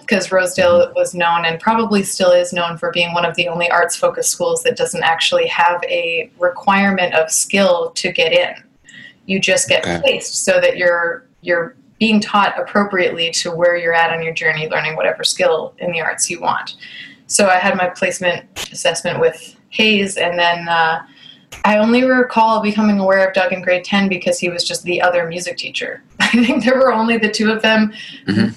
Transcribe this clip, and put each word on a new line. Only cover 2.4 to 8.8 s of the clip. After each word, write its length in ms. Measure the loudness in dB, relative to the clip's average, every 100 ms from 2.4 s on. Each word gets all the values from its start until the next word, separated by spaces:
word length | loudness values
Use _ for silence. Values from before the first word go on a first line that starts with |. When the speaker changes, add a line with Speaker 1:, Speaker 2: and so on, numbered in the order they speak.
| 2
Speaker 1:
known, 240 | -2 -4 -4
for 120 | -4
being 200 | -2 -2
one 140 | 0 -2
of 80 | -2
the 100 | -2
only 240 | -2 0
arts-focused 600 | 0 0 0 -2 -2 -4
schools 320 | -2 -2 -2
that 120 | -2
doesn't 280 | -2 -2 -2
actually 460 | -2 0 0 0 0
have 360 | 2 2 0
a 460 | -2 -4 -4 -6 -8 -4
requirement 760 | -2 -2 0 2 2 0 0
of 180 | 0 0
skill 600 | -2 0 2 2 2 -2 -4
to 140 | -4
get 220 | -2 2
in. 220 | 2 0 -4 -20 _